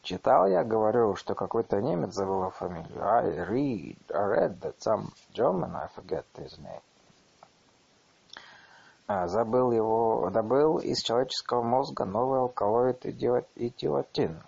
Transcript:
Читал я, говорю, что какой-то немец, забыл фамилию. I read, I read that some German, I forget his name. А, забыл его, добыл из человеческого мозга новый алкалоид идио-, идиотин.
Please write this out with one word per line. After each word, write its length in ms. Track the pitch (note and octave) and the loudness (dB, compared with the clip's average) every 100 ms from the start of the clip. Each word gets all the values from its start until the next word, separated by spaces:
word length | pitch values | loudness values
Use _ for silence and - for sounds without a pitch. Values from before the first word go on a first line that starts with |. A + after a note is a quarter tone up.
Читал 460 | - F2+ - C#3+ F#3+ | -8 -2 4 6 6
я, 160 | F3+ | 2
говорю, 500 | B2 A2 G#2+ A#2+ A2 | 2 2 4 4 2
что 200 | F#2 - | 0 -6
какой-то 460 | G2+ G2 A2+ A2+ G2+ | -6 -2 -2 0 0
немец, 340 | B2 E3+ A2+ | 0 -2 -4
забыл 360 | G2 F#2+ F#3+ F#2 | -4 -2 -2 -2
фамилию. 520 | - F#3 A#2+ - - | -6 -8 -8 -10 -4
I 200 | - A#2 F2+ D#2 E2+ | 2 2 2 -4 -2
read, 480 | A#2+ C#3+ G#2+ D2 - - | -2 0 -4 -8 -16 -6
I 120 | - | -2
read 360 | G2+ - F2 F#2 | 2 2 0 -2
that 140 | - - | -10 -4
some 320 | - G#2+ G#2 - _ | -2 -2 -2 -14 _
German, 440 | - C3 F#3 G2+ E2 | -2 0 0 -4 -8
I 100 | D2+ | -10
forget 300 | - - D#2+ - | -12 -6 -6 -6
his 240 | - C#2 - | -16 -16 -16
name. 240 | C#2+ - _ _ _ _ _ _ - _ _ _ _ _ _ _ _ - - - - - - _ - | -16 -18 _ _ _ _ _ _ -20 _ _ _ _ _ _ _ _ -20 -20 -20 -20 -20 -20 _ -4
А, 220 | G3 F3 | -2 0
забыл 420 | - A2+ B2+ B2+ | 0 2 2 4
его, 580 | A#2 A2 A2+ A2+ A#2 F#2+ | 2 2 2 2 2 2
добыл 480 | A2+ A2 C3 D#3 F3 | 0 2 4 4 2
из 240 | - B2+ | -2 -4
человеческого 600 | - A#2 B2+ - - B2 | 0 0 0 -4 -2 0
мозга 420 | A#2 B2+ C#3 - | 2 0 0 -4
новый 360 | G#2 G#2 C3 C3 | -2 0 0 2
алкалоид 680 | B2 - G#2 A#2 B2+ B2 G2+ | 0 0 2 4 2 0 -8
идио-, 380 | - A#2 B2 B2 | -4 0 0 -2
идиотин. 880 | - A#2+ - C#3+ C#3 C#3 - G2 D#2+ | -6 -6 -4 -2 -2 -2 -2 -2 -4